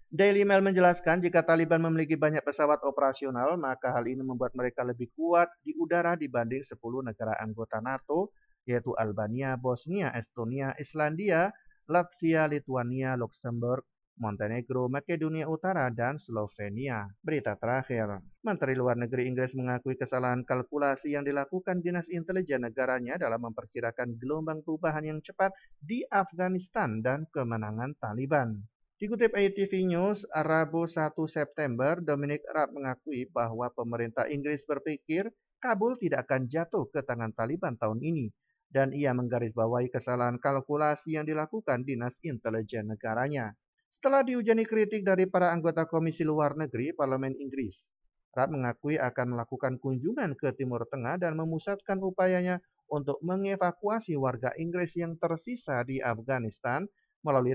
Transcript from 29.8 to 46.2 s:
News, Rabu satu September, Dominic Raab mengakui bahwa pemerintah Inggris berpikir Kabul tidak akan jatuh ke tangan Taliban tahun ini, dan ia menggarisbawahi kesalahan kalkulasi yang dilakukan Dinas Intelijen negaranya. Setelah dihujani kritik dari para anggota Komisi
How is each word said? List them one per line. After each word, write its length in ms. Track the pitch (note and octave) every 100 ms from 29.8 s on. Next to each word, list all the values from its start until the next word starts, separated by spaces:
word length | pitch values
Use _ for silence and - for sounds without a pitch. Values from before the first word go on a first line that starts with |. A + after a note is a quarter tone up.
| F#3
News, 380 | E3+ G3 G3+ G3+
Rabu 560 | D#3 D#3 D#3+ D#3 E3 E3
satu 400 | E3 D#3 D#3 D#3
September, 720 | D#3 C#3+ - D3 A#2 C3+ F3
Dominic 400 | D#3 C#3+ C#3+ D3 -
Raab 240 | D#3+ C#3+ C#3+
mengakui 560 | C3+ B2+ - C3 B2+
bahwa 400 | B2 A#2 A2+ A#2+
pemerintah 560 | - A#2 A#2 A#2 A2+ -
Inggris 320 | C#3+ C#3+ D3 -
berpikir 640 | C#3+ D#3+ D3 - D#3+ A3 - _ _
Kabul 380 | B3+ G#3 A3+ B3
tidak 300 | E3+ C3 B2+
akan 240 | C3 B2
jatuh 340 | D#3 E3 G3+ C#3
ke 80 | D3+ C3
tangan 240 | A#2+ A2
Taliban 480 | G#2+ A2+ E3+ E3+ A#2
tahun 240 | G#2+ A2+
ini, 240 | D3+ E3 A2+ - _ _ _
dan 240 | C3+ C3+
ia 240 | C#3 C#3+ B2
menggarisbawahi 720 | B2 A#2+ A#2 A#2 A2+ A#2+ B2
kesalahan 480 | B2+ B2+ B2 B2 A#2+
kalkulasi 800 | D3 C#3 C3 D3 D3+ D3 - D#3
yang 80 |
dilakukan 640 | D3+ D#3 D#3 A3 - B2 C3+
Dinas 320 | B2 B2 - E3
Intelijen 640 | B2 A2+ A2+ G#2+ A2+ G#2+
negaranya. 640 | A2 A2+ A2+ C#3+ C#3+ A2 G#2 _ _ _
Setelah 320 | _ C4+ C#4
dihujani 480 | B3+ B3 A3 A3+ A3
kritik 400 | A3 G#3 G#3+ G3
dari 240 | F#3 F#3
para 240 | F#3 F3 E3+
anggota 320 | E3 D#3+ D#3+
Komisi 400 | E3 D#3+ D#3+